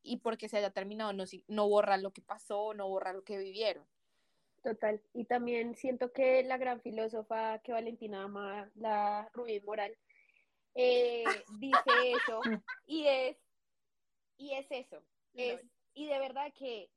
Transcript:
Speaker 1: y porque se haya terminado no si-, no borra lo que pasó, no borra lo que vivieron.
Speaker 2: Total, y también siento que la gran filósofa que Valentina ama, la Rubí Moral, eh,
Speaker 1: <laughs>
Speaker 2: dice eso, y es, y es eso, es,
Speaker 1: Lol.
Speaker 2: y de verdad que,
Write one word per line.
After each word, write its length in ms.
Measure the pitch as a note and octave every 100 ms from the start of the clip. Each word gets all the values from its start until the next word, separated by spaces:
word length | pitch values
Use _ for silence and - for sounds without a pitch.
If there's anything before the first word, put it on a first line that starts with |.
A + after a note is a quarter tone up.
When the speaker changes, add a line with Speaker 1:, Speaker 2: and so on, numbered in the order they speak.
Speaker 1:
y 160 | - A#3+
porque 300 | A#3 A3+ A3
se 100 | G#3+
haya 140 | G3+
terminado 400 | G3 F#3+ G#3+ G#3+
no 140 | G3 F#3
si-, 180 | F#3 -
no 200 | G#3+ G#3
borra 280 | G#3 G3+ G3
lo 160 | G3
que 100 | -
pasó, 520 | - G#3+ - G3+ G#3+
no 140 | G#3+ G3
borra 240 | F#3+ F#3
lo 100 | F#3+
que 140 | G3 G3+
vivieron. 480 | G3 F#3+ A3 D#3 C#3+ _ _ _ _ _ _ _
Speaker 2:
Total, 380 | B3+ A3 G#3+ G#3+ _
y 100 | - A3+
también 500 | B3 A#3+ A#3+ A#3 A#3
siento 360 | C4 B3 B3
que 300 | B3 C4 C4
la 160 | B3+ C4
gran 220 | B3+ A#3
filósofa 800 | A#3 A3 A3 A3+ G#3+ A3 A3 A3
que 120 | -
Valentina 520 | A#3 A#3 A#3 A3 G3
ama, 460 | G3 G3+ G3+ G#3 G3+
la 560 | G#3 A3 G#3 G#3 G#3 A3
Rubí 280 | A3+ A#3+ G#3
Moral, 360 | G3+ G#3+ G#3 A3+ _ _ _ _ _ _ _
eh, 680 | B3+ B3 B3 A#3+ A#3+ A#3 - -
Speaker 1:
<laughs> 20 |
Speaker 2:
dice 680 | G#3 C4+ - - B3 B3+ A#3+
eso, 340 | - A3+ - G#3+ - B4+ -
y 200 | D#4 D4
es, 320 | C4+ B3+ D#4 _ _ _ _ _ _ _ _ _ -
y 180 | C#4
es 120 | C4+ C#4
eso, 340 | C4 B3+ D#3 _ _ _ B3
es, 240 | B3 B3
Speaker 1:
Lol. 100 | - _ _
Speaker 2:
y 140 | - D4+
de 100 | C#4
verdad 340 | C4+ B3+ D4 -
que, 340 | C4+ A3+ F3+